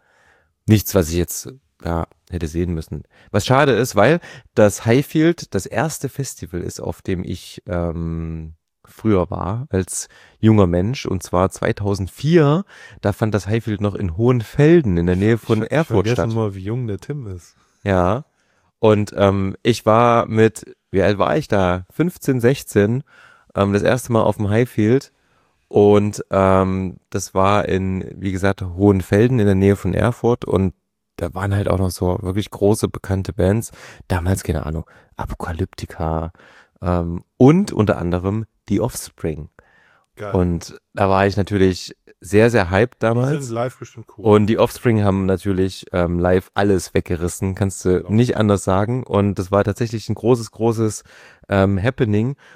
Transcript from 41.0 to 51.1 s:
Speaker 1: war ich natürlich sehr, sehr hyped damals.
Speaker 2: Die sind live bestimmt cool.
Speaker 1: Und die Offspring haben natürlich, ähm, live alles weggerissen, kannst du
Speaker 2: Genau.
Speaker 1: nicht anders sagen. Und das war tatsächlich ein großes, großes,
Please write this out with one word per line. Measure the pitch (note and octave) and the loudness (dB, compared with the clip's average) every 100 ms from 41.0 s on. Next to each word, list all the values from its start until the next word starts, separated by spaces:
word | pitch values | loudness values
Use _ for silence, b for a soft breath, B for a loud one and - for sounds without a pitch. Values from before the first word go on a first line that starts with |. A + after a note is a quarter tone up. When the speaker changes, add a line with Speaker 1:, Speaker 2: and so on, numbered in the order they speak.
| G2 | 2
Speaker 1:
war | F#2+ G2+ | 2 2
ich | G2+ | 0
natürlich | F#2 G2+ F#2+ F2+ - - _ _ F#2 | -2 2 2 0 -8 -20 _ _ -2
sehr, | G2+ A#2 | 2 4
sehr | A2+ F2 | 2 0
hyped | F#2+ A#2+ - | 0 0 -2
damals. | A2+ A#2 C3 D#3 | -2 0 -2 -4
Speaker 2:
Die | |
sind | B2+ A2+ | -6 -6
live | B2+ - | -8 -10
bestimmt | A#2 A#2 - - | -20 -20 -20 -4
cool. | |
Speaker 1:
Und | G#2+ G#2+ G2+ | 4 4 4
die | A2 | 2
Offspring | A#2 - B2+ A2 | 0 0 0 2
haben | G2+ F#2+ F#2+ | 2 0 0
natürlich, | F#2 G2 F#2 F#2+ - - | -2 -2 -2 -2 -6 -6
ähm, | F2+ E2+ F2 | -2 0 0
live | F2+ F#2 - | 2 0 0
alles | - G2+ F#2 - | -2 0 0 -2
weggerissen, | - - E2 F2 - F#2+ | -4 -4 -4 -6 -4 -6
kannst | F#2 G2 - | -2 -4 -2
du | F#2 F2+ | 0 0
Speaker 2:
Genau. | - | 2
Speaker 1:
nicht | A2 B2 - | 2 2 2
anders | G#2+ G2+ | 0 0
sagen. | - F#2+ G#2 B2+ | 0 0 0 -4
Und | - G2+ G2+ F#2+ | -2 0 0 -2
das | F#2 | -2
war | G2+ G2+ | 0 0
tatsächlich | F#2+ A#2 A2+ - | -2 -4 -6 -8
ein | G#2+ | -4
großes, | A2 B2 A2 | 0 0 -2
großes, | - A2+ A2+ A2 - - | -4 -2 0 -2 -4 -14